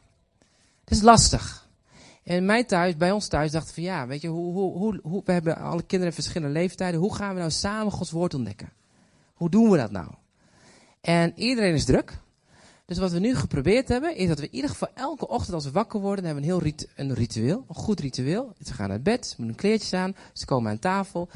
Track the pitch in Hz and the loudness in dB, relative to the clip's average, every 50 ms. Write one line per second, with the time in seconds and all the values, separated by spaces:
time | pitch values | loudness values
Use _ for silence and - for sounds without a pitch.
0 | _ _ _ _ _ _ _ _ _ _ _ _ _ _ _ _ _ - - 220 | _ _ _ _ _ _ _ _ _ _ _ _ _ _ _ _ _ 0 2 6
1 | 196 226 233 - - - - 117 - - - - - _ _ _ _ _ - - | 10 10 10 10 8 6 4 2 0 -4 -12 -16 -18 _ _ _ _ _ -20 -20
2 | - - - _ _ - 175 180 185 196 214 240 247 - 202 175 170 185 175 151 | -20 -20 -20 _ _ -2 0 2 4 4 4 2 2 2 2 4 4 2 2 2
3 | 175 180 202 214 190 - - 147 151 156 143 165 135 - - - 170 180 190 160 | 2 2 2 0 0 0 0 0 0 0 0 -2 -4 -6 -8 -8 -6 -4 -4 -4
4 | 127 120 139 147 - 165 160 170 175 175 170 196 196 180 - 175 196 220 180 - | -6 -6 -6 -6 -6 -6 -4 -4 -4 -4 -2 -2 -2 -2 -2 -2 -2 -2 -2 -4
5 | - 156 175 202 - - 180 175 160 165 156 - 151 143 156 170 160 - - 185 | -6 -6 -6 -2 0 2 2 2 2 0 -2 -2 -2 -4 -4 -4 -2 -2 -2 -2
6 | 180 170 160 - 151 - - 190 156 139 143 160 175 185 - - 190 180 170 160 | 0 -2 -4 -4 -6 -6 -4 -4 -2 -2 0 0 0 0 -2 -2 -4 -2 0 0
7 | 175 214 - - 208 202 190 185 170 160 151 - - 196 208 220 220 208 - - | 0 0 -2 -4 -6 -6 -4 -4 -4 -2 -2 -2 -2 -2 -2 -2 -2 -2 -2 -4
8 | 180 - 160 165 180 175 - 135 117 101 101 - - - - _ _ _ _ _ | -6 -6 -2 -2 -2 -2 -2 -4 -6 -6 -8 -10 -14 -18 -18 _ _ _ _ _
9 | _ _ _ _ _ _ _ - 170 170 160 220 226 220 196 156 120 101 104 92 | _ _ _ _ _ _ _ -4 -2 2 6 6 8 8 6 6 4 0 -4 -6
10 | 78 - - - _ _ _ _ _ _ _ _ _ - - - _ _ _ _ | -8 -10 -14 -18 _ _ _ _ _ _ _ _ _ -20 -20 -20 _ _ _ _
11 | - - 170 170 170 165 165 - 202 240 262 233 214 185 165 139 120 - 131 233 | -2 2 2 4 2 2 0 -2 -2 0 0 2 2 2 2 2 4 4 4 2
12 | 311 - - - - _ _ _ _ _ _ - - - - _ _ - 180 180 | 2 -2 -8 -16 -16 _ _ _ _ _ _ -20 -20 -20 -20 _ _ -8 -4 -2
13 | 190 185 175 170 190 240 262 220 135 - - 143 131 160 208 254 247 - 240 247 | -2 0 0 0 0 0 0 0 0 -2 -2 0 2 4 4 4 2 2 0 0
14 | 285 349 - - 185 175 160 143 143 - - 247 277 277 - - - - - - | 0 -2 -2 0 0 0 0 0 -4 -6 -6 -4 -4 -4 -4 -4 -6 -8 -6 -6
15 | 254 285 311 - - - 233 240 - - 175 160 143 143 131 185 226 - - 208 | -6 -6 -6 -6 -6 -4 -4 -4 -4 -4 -4 -6 -6 -2 -2 -2 -2 -2 -4 -4
16 | 196 196 202 196 180 165 151 143 143 160 185 180 170 156 151 - - - _ - | -4 -2 -4 -2 -2 -4 -4 -2 -2 0 0 0 0 -2 -4 -6 -10 -14 _ -8
17 | 143 135 127 107 117 - - 113 110 127 180 254 262 - 165 - - - 208 170 | -6 -4 -2 -2 -2 -2 -2 0 0 0 0 -2 -4 -10 -12 -6 -2 -2 -2 -2
18 | 147 135 - - 127 139 170 220 277 254 196 - - - - - 101 98 98 107 | -2 -6 -6 -4 -2 -2 -2 -2 -4 -6 -12 -16 -14 -12 -8 -6 -4 -4 -4 -2
19 | 135 190 233 247 - - - - 120 113 113 - - 202 220 220 - - - 185 | 0 0 0 0 -2 -8 -10 -8 -8 -8 -6 -2 0 0 0 0 0 -2 -4 -2
20 | 185 190 190 - - - - - - - 147 127 117 107 104 107 - 185 190 196 | -2 -4 -6 -8 -14 -18 -16 -12 -4 0 0 0 2 0 -2 -2 0 0 0 0
21 | 196 - - 170 175 - - | -2 -4 -4 -6 -8 -8 -10